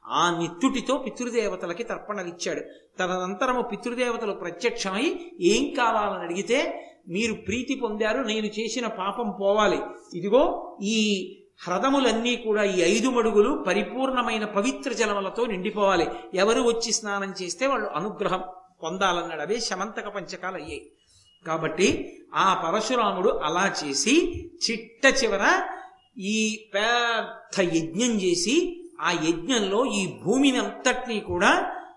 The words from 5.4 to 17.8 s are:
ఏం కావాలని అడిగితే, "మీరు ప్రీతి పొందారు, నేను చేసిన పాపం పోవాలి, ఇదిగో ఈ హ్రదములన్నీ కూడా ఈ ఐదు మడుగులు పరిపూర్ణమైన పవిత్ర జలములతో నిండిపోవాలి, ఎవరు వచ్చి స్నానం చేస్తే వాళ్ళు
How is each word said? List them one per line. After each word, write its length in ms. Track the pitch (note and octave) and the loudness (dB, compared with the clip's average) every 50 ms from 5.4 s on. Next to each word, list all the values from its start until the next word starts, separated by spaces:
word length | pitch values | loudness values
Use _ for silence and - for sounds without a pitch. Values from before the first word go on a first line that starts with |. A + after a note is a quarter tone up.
ఏం 340 | F3+ F3+ G#3 A#3+ C#4 C#4+ C#4 | 4 4 4 4 2 0 0
కావాలని 500 | C#4 A#3+ A3+ A3+ G#3+ G#3 G3+ F#3+ F3+ F3 | 0 2 2 2 0 0 -2 -2 -4 -6
అడిగితే, 640 | E3+ E3+ F#3+ G3+ - A#3 C#4 D#4+ F4 - - - - - _ _ - | -4 -4 -4 0 0 2 2 2 -2 -4 -8 -12 -16 -20 _ _ -6
"మీరు 260 | E3+ G3 A#3 A3+ G#3 | -4 -2 -2 -2 -2
ప్రీతి 400 | - - - G3 B3 B3+ - C4+ | -4 -6 -6 -4 -4 -2 -4 -4
పొందారు, 480 | C4+ B3 A3 G#3 G#3 A3 G#3+ A3+ C4 | -4 -2 -4 -2 -2 -2 0 0 -2
నేను 240 | C4 G#3+ G#3+ A3 G#3+ | -2 -2 -2 -2 -2
చేసిన 400 | G#3 - G#3+ A3+ A#3 - B3+ A#3+ | -2 -4 -4 -4 -2 -2 -4 -4
పాపం 480 | A3 - F#3+ F#3 G3 G3 - A#3+ G#3 F#3+ - | -4 -4 -4 -4 -4 -4 -2 -4 -4 -4 0
పోవాలి, 380 | G3 G3 G3+ G#3+ G#3 G3 E3 C#3 - - - - - - - | 2 2 4 6 4 4 4 2 -2 -6 -12 -16 -18 -12 -10
ఇదిగో 600 | F3 F3 G3+ G3 F3 G#3 - - - - - - - | -6 -2 4 6 6 6 6 2 -4 -8 -12 -12 -6
ఈ 540 | G3+ G3+ A3+ A3 G#3+ G#3+ G3+ F#3+ - - - - - _ _ _ | -4 0 2 2 4 4 2 0 -2 -6 -12 -18 -20 _ _ _
హ్రదములన్నీ 760 | - E3+ F3+ F#3+ G3+ C4+ C4+ C#4 C4 A#3+ A3 A3+ A#3 A#3+ A#3+ | -6 -2 -2 2 2 4 4 4 4 4 2 2 0 0 0
కూడా 260 | A#3 A#3 A3 G#3+ G#3+ | 0 0 0 2 2
ఈ 180 | G#3 G3 F#3 F3+ | 2 2 4 4
ఐదు 280 | E3 E3+ G3+ A#3 G#3+ C4 | 4 4 4 4 2 2
మడుగులు 560 | A#3+ A#3+ A3 A3 G3+ G#3 G#3 B3+ C#4+ - - | 2 4 2 4 6 6 6 6 4 0 0
పరిపూర్ణమైన 800 | F#3 F3+ G3+ G#3 - - B3+ C4 C4 B3+ B3 A#3 A3+ A3+ A3 G#3+ | 0 0 0 0 -2 -2 -2 -2 0 0 0 0 0 -2 -2 -4
పవిత్ర 480 | G#3 - G3+ G3+ C4 C4+ C4+ - C#4 | -2 0 0 0 0 -2 -2 -6 -6
జలములతో 540 | A#3 G3+ A3+ G#3+ G3+ G3+ F#3+ F#3+ - A3 A#3+ | 0 0 0 0 0 -2 -2 -4 -2 -2 -2
నిండిపోవాలి, 600 | A#3+ G#3 F3+ F3+ G#3+ - G#3 G#3 G3 F#3+ F3 D#3 - - - - - - | -2 -2 -2 -4 -4 0 2 4 4 4 4 2 0 -2 -8 -12 -4 0
ఎవరు 260 | F3+ F#3+ G#3+ A#3 C4 | 2 4 4 4 4
వచ్చి 320 | B3+ A#3 A#3 A3+ A3+ A#3 | 4 2 2 2 0 -2
స్నానం 420 | G3+ - - G#3 G3+ G3+ G3 G3 F#3 - | -2 -2 -2 -4 -4 -4 -4 -6 -6 -8
చేస్తే 240 | F#3 F3 F3 - C4 | -8 -8 -4 -2 0
వాళ్ళు 220 | C4+ C#4 A#3 | 0 0 0